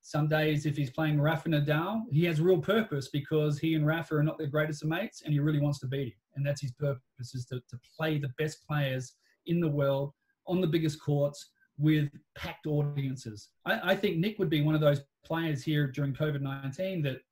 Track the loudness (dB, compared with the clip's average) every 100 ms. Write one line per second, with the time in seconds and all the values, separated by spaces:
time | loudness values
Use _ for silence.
0 | -4 -2 2 2 2 2 0 -2 -4 0
1 | 2 4 2 0 2 2 2 0 0 -2
2 | 0 2 2 4 4 4 4 2 2 -4
3 | -4 -4 0 0 2 0 0 2 2 0
4 | -2 2 2 0 -2 0 0 -2 -2 -2
5 | -4 -8 -2 0 2 2 0 -2 -4 -4
6 | -6 -8 _ -6 -4 -2 -6 -4 -4 -4
7 | _ _ -12 -10 -8 -10 _ -18 _ -4
8 | -2 0 -4 -4 -6 -6 _ -2 0 -2
9 | -6 _ _ _ -2 0 2 2 2 2
10 | -2 -8 _ _ -2 0 2 2 0 -2
11 | -2 2 0 -2 -20 _ _ 0 2 4
12 | 0 -6 _ -12 -12 -8 -2 0 0 -2
13 | -4 -6 -10 -14 -18 _ -4 -2 2 2
14 | 2 0 -2 0 0 2 2 4 4 4
15 | -2 _ -6 -4 -2 -2 0 0 0 0
16 | -4 0 -2 -2 -4 -6 -8 -6 -4 -2
17 | -2 -4 _